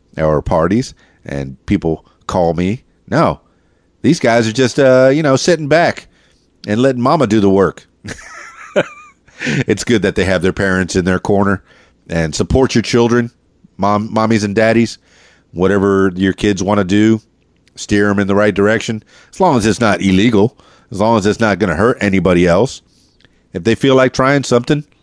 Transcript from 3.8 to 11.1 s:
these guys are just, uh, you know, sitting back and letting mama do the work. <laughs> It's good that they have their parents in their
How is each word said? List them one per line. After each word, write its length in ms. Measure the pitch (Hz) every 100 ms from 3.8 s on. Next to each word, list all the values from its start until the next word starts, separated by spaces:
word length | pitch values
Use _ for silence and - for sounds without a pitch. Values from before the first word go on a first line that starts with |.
| _ _
these 200 | 117 170
guys 280 | 120 117 110
are 40 |
just, 260 | 113 131 -
uh, 320 | 135 127 135
you 100 | 143
know, 140 | 151 135
sitting 320 | - 160 143
back 380 | 156 156 - - _ _ _ _ _ 104
and 140 | 107
letting 220 | 135 123
mama 240 | 123 160 117
do 140 | 110
the 100 | 98
work. 360 | 95 87 - - _
<laughs> 120 | - - - - - - - - 1077 1077 1077 _ _ -
It's 440 | 160 143 - 104
good 180 | - 117
that 140 | 95 101
they 80 |
have 180 | 92 92
their 100 | 92
parents 440 | 87 98 92 90 95
in 80 |
their 160 | 90